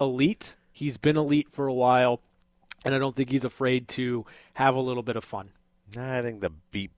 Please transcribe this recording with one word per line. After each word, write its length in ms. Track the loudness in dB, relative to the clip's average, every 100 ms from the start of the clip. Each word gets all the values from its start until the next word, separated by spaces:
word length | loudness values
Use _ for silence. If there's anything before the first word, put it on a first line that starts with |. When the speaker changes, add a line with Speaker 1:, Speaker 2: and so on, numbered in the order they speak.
Speaker 1:
elite. 540 | -2 2 0 0 -10 -16 _
He's 260 | -10 -8 -2
been 180 | 2 2
elite 320 | 2 2 0
for 160 | -4 -2
a 80 |
while, 460 | 2 4 6 4 2 _ _ _ _ -20 -8
and 100 | -2
I 40 | 0
don't 160 | 0 -2
think 140 | 0
he's 140 | 0
afraid 440 | -2 -2 0 0 -2
to 360 | -4 -4 -4 -8 -16 _
have 220 | 0 2 2
a 40 |
little 220 | 0 -4
bit 140 | -4 -6
of 80 |
fun. 260 | -6 -10 -12 _ _ _ -18 -12
Speaker 2:
I 240 | -6 -4
think 180 | -4 -4
the 100 | -8 -8 _
beep 220 | -8 -8